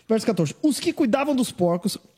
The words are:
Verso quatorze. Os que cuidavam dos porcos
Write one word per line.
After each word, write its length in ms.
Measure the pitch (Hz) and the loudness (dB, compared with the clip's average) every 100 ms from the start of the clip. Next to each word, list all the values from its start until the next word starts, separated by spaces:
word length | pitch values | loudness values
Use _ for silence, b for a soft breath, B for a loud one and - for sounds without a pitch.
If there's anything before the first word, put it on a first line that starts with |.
| B | B
Verso 180 | 220 233 | -2 0
quatorze. 300 | 185 151 - | 0 -2 0
Os 160 | 302 - | 0 0
que 120 | 349 | -2
cuidavam 420 | - 262 269 285 262 | 0 0 0 0 0
dos 160 | 240 | -2
porcos 460 | - 175 175 196 - _ | 0 0 0 -4 -6 _